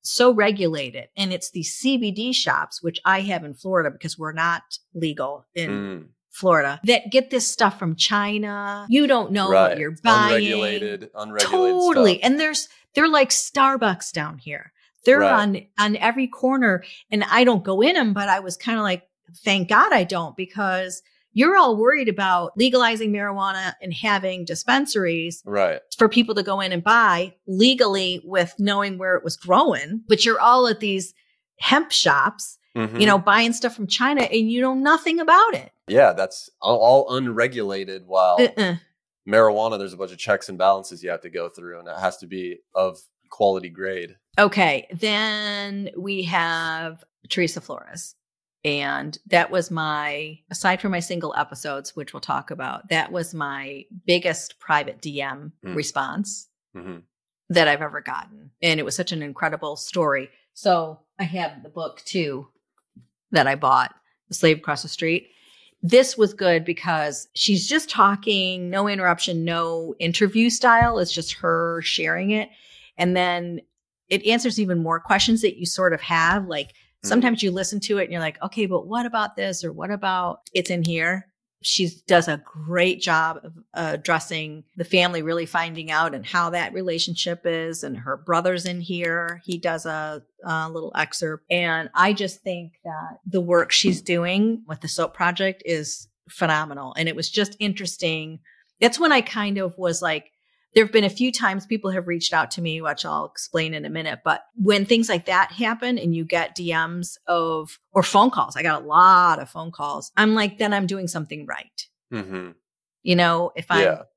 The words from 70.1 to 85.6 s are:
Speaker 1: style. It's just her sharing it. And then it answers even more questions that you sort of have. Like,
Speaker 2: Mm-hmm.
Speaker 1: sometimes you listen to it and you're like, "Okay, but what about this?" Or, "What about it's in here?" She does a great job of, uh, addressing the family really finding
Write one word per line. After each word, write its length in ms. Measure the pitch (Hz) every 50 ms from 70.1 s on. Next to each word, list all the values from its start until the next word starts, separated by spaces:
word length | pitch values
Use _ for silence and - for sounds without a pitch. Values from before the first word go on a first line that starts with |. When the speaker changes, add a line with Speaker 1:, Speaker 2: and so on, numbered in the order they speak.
| 170 - 214 190 202 220 226 240
Speaker 1:
style. 480 | 226 - - 247 233 233 233 233 233 208
It's 140 | 180 170
just 220 | - 170 165 - -
her 460 | - - 170 165 165 170 170 165 165
sharing 500 | 165 - - - 165 160 165 170 190 202
it. 160 | 214 214 208 - _ _ _ _ - - - - _
And 200 | - 175 180 180
then 440 | 180 180 180 175 175 175 175 170 - _ _ _ _ _ _ _ _ _ _
it 180 | 190 196 -
answers 320 | 214 233 240 240 247 - 214
even 240 | 208 185 180 170
more 160 | 165 160 165 165
questions 440 | - - 185 202 - 233 226 220
that 140 | 220 196 -
you 100 | - 175
sort 260 | 170 - - 185 180
of 80 | 165 151
have. 460 | - - 170 165 165 170 185 202 190 180
Like, 240 | 160 147 143 - _ _ _ _ _ _
Speaker 2:
Mm-hmm. 100 | - 202
Speaker 1:
sometimes 320 | 220 247 247 247 233 233 208
you 80 | 190
listen 260 | 180 190 185 - 208 202
to 200 | - - 208 196
it 40 | 185
and 80 | -
you're 80 | 170 170
like, 220 | 160 156 151 -
"Okay, 240 | - 190 - 226 214
but 220 | 185 185 165 - 180
what 180 | 220 240 240
about 300 | 240 233 220 208 208 -
this?" 260 | 202 196 196 180 -
Or, 80 | - 165
"What 200 | 160 - 165 190
about 480 | 208 202 202 190 185 185 180 175 - - _ -
it's 160 | _ 190 170 -
in 140 | 180 175
here?" 460 | 160 165 165 165 160 170 185 190 - _ _ _ _ _ _ _
She 280 | - - - - 185 170 165 _ _ -
does 180 | 185 170 165
a 160 | 170 151 147 _
great 560 | - - 156 151 160 175 180 175 185 180 -
job 380 | - 180 165 160 160 160 160 151 -
of, 80 | 160 165 165 _ _
uh, 180 | - - 165 156 151
addressing 720 | 151 151 - 165 156 - - 170 160 156 156 151 156 - _ _
the 80 | 185 170
family 380 | - - 180 175 180 175 165
really 240 | 151 160 165 170 165
finding 460 | 165 - 170